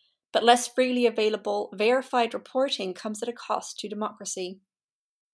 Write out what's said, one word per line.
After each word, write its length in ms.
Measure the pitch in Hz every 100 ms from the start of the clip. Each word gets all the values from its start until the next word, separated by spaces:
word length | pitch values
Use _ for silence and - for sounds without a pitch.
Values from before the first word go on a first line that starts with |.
| _ _ _
but 100 | 175
less 240 | 226 247 -
freely 380 | - 254 247 233
available, 640 | 220 214 208 208 208 -
verified 600 | 196 220 262 254 247 226
reporting 600 | 220 - 262 277 - 190
comes 300 | 180 220 214
at 60 | 240
a 40 |
cost 460 | 240 - 208 - -
to 80 | 202
democracy. 720 | 208 214 - 196 190 185 190 _ _ _ _ _ _ _